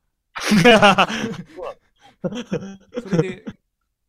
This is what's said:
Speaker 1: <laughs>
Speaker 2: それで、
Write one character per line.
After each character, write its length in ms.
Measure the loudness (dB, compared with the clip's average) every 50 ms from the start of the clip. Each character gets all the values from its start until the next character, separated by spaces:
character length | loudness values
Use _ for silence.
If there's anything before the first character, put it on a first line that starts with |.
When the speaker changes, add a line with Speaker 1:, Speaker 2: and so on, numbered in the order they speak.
| _ _ _ _ _ _ _
Speaker 1:
<laughs> 280 | -8 -2 2 2 4 6 6 6 6 6 4 4 4 2 0 -2 -8 -8 -8 -10 -12 -16 -18 -18 -16 -14 -14 -16 _ _ _ _ _ _ -20 _ _ -12 -10 -10 -10 -10 -8 -10 -10 -8 -12 -16 -20 _ _ _ -14
Speaker 2:
そ 80 | -10 -4 -2 -2
れ 40 |
で、 240 | -2 -2 -4 -12 -16 -20 -20 _ _ _ _ _ _ _ _ _ _